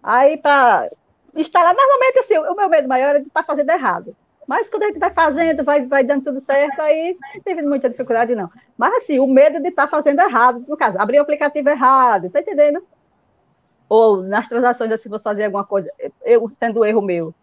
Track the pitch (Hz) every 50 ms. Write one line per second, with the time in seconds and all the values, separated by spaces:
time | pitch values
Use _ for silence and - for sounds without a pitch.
0 | _ - 214 247 269 277 311 302 _ 294 285 277 262 240 208 165 117 - - _
1 | _ _ _ _ _ _ _ 311 311 - _ 370 349 339 359 453 554 539 554 508
2 | 508 523 508 523 523 - 415 320 311 - 359 403 403 370 330 311 277 262 262 254
3 | 262 285 285 294 285 302 _ 311 339 - 302 285 294 269 339 359 269 226 175 175
4 | 180 - - _ _ _ _ _ - - 262 403 - - - 415 427 415 415 339
5 | - 370 - - 330 311 277 285 339 330 311 277 285 285 285 294 262 254 277 277
6 | 269 240 285 277 269 294 262 269 262 - 269 277 285 294 269 - 311 302 302 311
7 | 320 339 370 370 - - - 415 - 403 359 330 302 285 285 269 - 247 233 -
8 | 254 247 233 226 240 233 247 220 185 170 _ - _ _ _ _ 233 294 440 523
9 | - - 302 254 269 262 269 262 285 302 285 330 277 359 359 - 277 294 - 302
10 | 302 302 285 285 370 392 - 233 233 254 247 240 247 262 294 302 302 226 190 190
11 | 208 202 254 294 294 294 294 294 294 294 294 302 285 277 294 285 269 262 269 269
12 | 254 247 220 196 175 180 - 285 339 - 392 285 294 294 294 349 403 _ _ _
13 | _ _ _ _ _ _ _ _ _ _ _ _ _ _ _ _ _ _ 208 220
14 | 226 220 208 190 185 190 202 214 233 - 247 233 254 247 247 247 233 220 220 220
15 | _ 214 202 214 _ 220 208 202 214 208 190 202 196 _ 208 196 180 - - _
16 | - - _ _ - - 240 233 220 226 - _ - 233 214 233 220 214 220 226
17 | 202 196 180 170 165 160 165 _